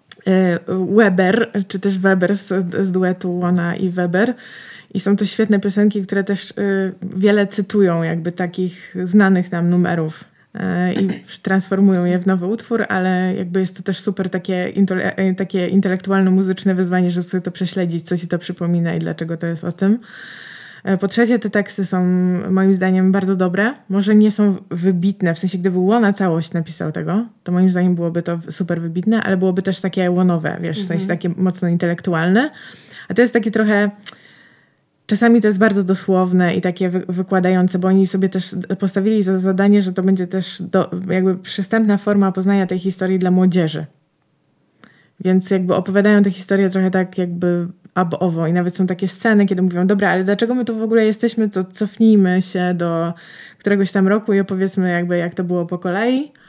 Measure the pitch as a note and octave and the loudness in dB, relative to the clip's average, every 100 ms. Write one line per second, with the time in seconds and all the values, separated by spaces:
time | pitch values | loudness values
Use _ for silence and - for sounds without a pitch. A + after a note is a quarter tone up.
0 | - - - F#3+ F#3 E3+ - F#3 F3+ G#3 | -20 -6 0 2 4 0 -2 -4 0 4
1 | G#3 F#3 F#3 A3+ A3+ G#3 F#3+ F#3+ G3 F#3+ | 4 4 2 2 0 -4 -4 -4 -2 0
2 | F#3+ F#3+ F3+ G3+ - F#3+ F3+ F#3 F#3+ F#3 | 2 2 2 -2 -2 -4 -2 -2 -2 0
3 | F#3 F3+ F3+ F3+ F3 F3+ E3+ - F#3+ F3+ | 0 -2 -4 -2 0 0 0 -2 -4 -2
4 | F3 F3+ B3 B3 - - - - - F#3+ | 0 0 0 -2 -12 -20 -20 -20 -10 -4
5 | G3 G3+ G3+ - G#3+ G3+ G3+ G3+ G#3 G3+ | 0 0 0 0 2 2 0 2 2 0
6 | F#3+ G3 G3 F#3+ - - G3+ G3 F#3+ - | -4 -4 -2 -4 -6 -6 -2 -2 -4 -6
7 | F#3 F#3+ G3+ G#3 G3+ G#3 F#3+ G#3 F#3 E3 | -10 0 2 2 0 -2 -2 2 2 2
8 | E3 E3+ E3+ F3 F3+ F3+ F#3 F3 - F3+ | -2 -2 -4 -4 -6 -4 -6 -6 -12 -8
9 | F3+ G#3 F#3+ F#3 F3+ E3+ F3 F3+ F3+ E3+ | 2 4 6 4 0 -2 0 2 2 -2
10 | D#3 - - _ _ - F#3 F3 F3+ - | -4 -8 -20 _ _ -8 -4 -2 -2 0
11 | F#3+ - - - - F#3+ F#3 G3 G3 F#3 | -2 -4 -12 -8 -2 0 0 2 4 4
12 | F3 F3+ F#3 F#3+ F3+ A3+ - A3+ - F#3 | 2 0 0 0 -2 -6 -4 -4 -2 -2
13 | F#3 F#3 F#3 G3 F3+ F#3+ F#3 F#3 G3 F#3 | 0 0 0 -2 -2 -2 -2 -4 -6 -4
14 | G#3 F#3+ F#3 F#3 F3 F3+ F3+ - F#3+ F#3 | -4 -4 -4 -4 -4 -4 -2 0 0 0
15 | G3 - F#3+ F#3 F#3 F#3+ F3 F#3+ F#3+ F#3 | -4 -2 -2 -2 -4 -4 0 0 0 -2
16 | F#3+ G3 F#3 F#3+ F#3+ F#3 G3+ F#3 F3+ F#3 | 0 0 2 2 0 -2 -2 0 0 0
17 | F3+ F3 F3 F#3 F3 - F3+ G3 F3 E3 | 0 -2 -4 -4 -6 -6 -4 -2 -2 -4
18 | E3 F3 F3 F3 - F3+ E3+ F3 E3+ E3+ | -4 -6 -4 -6 -6 -6 -2 -2 -2 -4
19 | E3 D#3+ E3 D#3+ E3+ E3 F3 E3+ F#3+ A#3 | -6 -6 -8 -6 -6 -6 -8 0 0 0
20 | - - - - - - - - G3 F#3 | -4 -20 -20 -20 -20 -20 -20 -8 -2 -2
21 | G3 A#3 A3+ A#3 G#3 G#3 G3 - F#3 F#3 | 0 0 2 2 0 -2 -2 -6 -4 0
22 | F3+ F3+ F3+ F3+ F#3 F#3+ F#3+ F#3 F#3 F#3 | 2 2 0 -2 0 2 4 2 2 2
23 | F#3+ G3 F#3 F#3 F3+ F#3 A3+ C#4 - G3 | 4 2 2 0 0 0 -2 -2 -4 -2
24 | G3 G#3+ G#3+ G#3 G#3 F#3 - F3 F#3 F3+ | 4 6 4 4 2 0 -4 -2 0 2
25 | F#3+ G3 F3 D#3+ F#3+ F#3 F#3 F3+ F#3 A#3 | 0 0 -2 0 -4 -2 0 2 2 4
26 | G3+ G3+ F#3 E3 D#3+ E3+ D#3+ - D#3+ D#3+ | 2 2 0 0 -2 -4 -6 -6 -6 -6
27 | D#3 G3+ A#3 _ - F3+ F#3 F3+ F3+ F3 | -4 -4 -4 _ -4 2 2 2 0 0
28 | E3+ E3+ E3+ E3+ D#3+ D#3+ F3 E3+ E3 E3 | -2 -4 -4 -6 -6 -6 -4 -4 -4 -4
29 | G#3 A3+ - F#3+ F#3+ F3+ F#3+ F3+ F#3+ F#3+ | 0 0 0 0 0 0 -2 -2 -4 -2
30 | F3+ F3 F#3 E3+ D3+ - E3 D#3+ F#3 F3 | 0 2 2 2 -2 -6 -6 -6 -4 -4
31 | F#3+ E3+ F3+ E3+ F#3 F3+ F3 E3+ F3 E3+ | -4 -4 -4 -2 -2 -2 -2 0 -2 -4
32 | F#3 D#3+ F3 G#3 D4+ - - - - - | -2 0 2 2 2 -4 -20 -20 -20 -18
33 | - F#3 B3 A#3 G#3+ G#3+ G#3+ G3+ G#3 G3+ | -4 0 2 2 0 0 2 2 0 -4
34 | - - - - _ _ _ _ _ _ | -16 -20 -20 -20 _ _ _ _ _ _
35 | - G#3 A#3 A#3 G#3 F#3+ A3 G3+ F#3 F#3 | -4 2 4 6 4 4 2 2 0 0
36 | - F#3 F3+ F#3 F3 F#3 F3+ F3+ F#3 F3+ | 2 2 4 2 2 0 -2 -2 -2 -2
37 | F#3 F3 F#3 F#3 F3+ F#3 F#3 F#3 F#3 F#3+ | -4 -6 -2 2 2 4 2 2 2 4
38 | F#3 F#3+ F#3+ F#3+ F#3 F3+ - F#3+ F#3+ G3 | 2 0 -2 -2 -6 -8 -6 -4 -2 0
39 | G3+ A3 F#3+ F#3+ F#3+ F#3 G3+ G3+ F#3 F3+ | 0 2 2 0 0 2 4 4 2 0
40 | F#3+ F#3 F3+ F#3+ E3+ - F3 F#3+ - F3+ | 0 0 -2 -4 -6 -10 -2 0 0 -4
41 | F#3+ F#3 F#3+ F#3 - - F#3+ A3+ G#3+ G3+ | -4 0 0 -2 -6 -8 -2 0 2 0
42 | G#3 G3+ F#3+ F#3 F#3+ G3 F3+ F#3 F#3 F#3 | 0 2 2 0 0 2 0 -2 -4 -4
43 | F#3+ F#3 F3+ F#3 F#3 F3+ D#3+ D#3 D#3 _ | -2 0 2 2 4 2 0 -4 -10 _
44 | _ _ _ _ _ _ _ _ - _ | _ _ _ _ _ _ _ _ -20 _
45 | _ - F#3 F#3 F#3 F#3+ F3+ - F3+ G3 | _ -6 0 0 2 -2 0 0 0 2
46 | G#3 G#3 G3 F#3 - G3 F#3+ F#3+ F#3 F#3 | 4 4 4 0 -2 0 2 2 0 0
47 | F3+ F#3 F3+ F3 F3 F3 F3 - - F#3 | -2 -4 -4 -2 -2 -2 -4 -10 -6 -4
48 | E3+ - F3+ E3 D#3+ F3 F3 F#3 F#3 F3 | -2 0 -2 0 0 0 0 0 -2 -2
49 | F#3 - A#3 G#3 G3 F#3 F#3 F3 F#3+ G3+ | -6 -2 2 4 4 2 0 2 2 2
50 | G3+ F#3 F#3+ G3+ A#3 B3 A#3+ A3 A3 A3+ | 2 2 0 0 0 -2 -2 -4 0 2
51 | G#3+ A3 A#3 A3+ G#3+ F#3+ F#3 - G#3 - | 2 2 -2 0 -2 -2 -6 -4 -4 2
52 | A3 G#3 F#3 F#3 F#3 F#3 F3+ F3 E3+ E3 | 4 6 4 2 0 -2 -2 -2 -2 -2
53 | E3+ F3 - - - - G3+ G3+ F#3+ G3+ | -4 -6 -14 -20 -20 -6 0 0 2 2
54 | F#3+ G#3+ G#3+ G3 F#3+ F#3 F#3+ F#3+ F#3 F3 | 2 2 0 0 0 -2 -2 0 0 0
55 | F3 F3 E3+ F3 F3 F3+ E3+ F3 F3+ F#3+ | 0 -2 -2 -4 -4 -2 -4 -6 -4 -2
56 | A#3+ C4 D4+ _ | 0 -2 -4 _